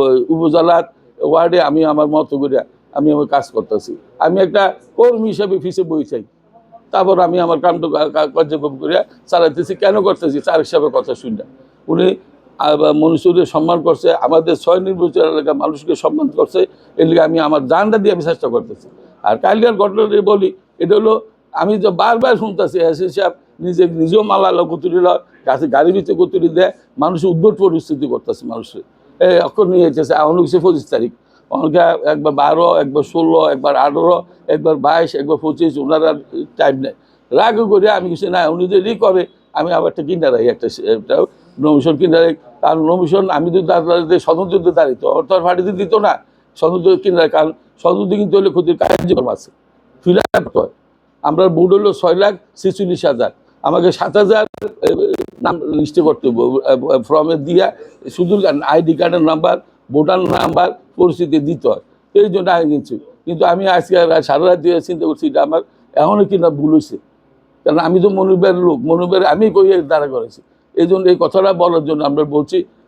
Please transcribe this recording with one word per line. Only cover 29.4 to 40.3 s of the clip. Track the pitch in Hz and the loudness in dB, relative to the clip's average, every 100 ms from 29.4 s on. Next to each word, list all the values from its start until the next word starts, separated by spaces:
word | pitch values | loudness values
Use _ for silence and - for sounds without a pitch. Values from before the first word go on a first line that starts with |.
| 175 - 185 | 2 0 0
নিয়ে | 180 170 | 2 2
যেতেছে, | 139 151 | 0 0
অনেক | 156 151 175 | 0 2 2
কিছু | 156 175 | 0 2
পঁচিশ | 180 160 - | 2 0 -2
তারিখ, | 113 117 - _ _ - | -4 -4 -10 _ _ -8
অনেকে | - 156 165 170 165 147 | -4 0 2 2 0 -2
একবার | 151 151 | -2 -2
বারো, | 139 143 160 170 170 | 0 0 2 2 0
একবার | 147 147 | 0 -2
ষোলো, | 135 170 160 160 156 | -2 -2 2 2 2
একবার | 139 143 135 | 0 -2 0
আঠারো, | 143 147 170 175 - _ - | 0 0 0 0 -4 _ -4
একবার | 156 156 151 | -2 0 0
বাইশ, | 143 165 165 | 0 0 0
একবার | 143 143 147 | -4 -4 -4
পঁচিশ, | 156 151 165 139 | -4 -2 -2 -2
ওনার | 135 156 160 | -2 0 0
আর | 151 - - - - | -2 -8 -12 -8 -2
টাইম | 147 135 | 0 0
নেই। | 135 - _ _ - | -6 -12 _ _ -4
রাগ | 131 220 220 220 | 0 2 0 2
করে | 202 208 | 2 2
আমি | 196 180 | 0 -4
কিছু | 170 175 | -6 -4
না, | 180 160 | -2 -2
উনি | 170 180 | -2 0
যদি | 196 196 | 0 0
করে, | 220 202 185 170 _ _ | 0 0 0 -2 _ _
আমি | 147 165 | -6 -2
আবার | 165 165 | -2 -2
একটা | 165 | -4
কিনা | 156 180 147 | -6 -2 0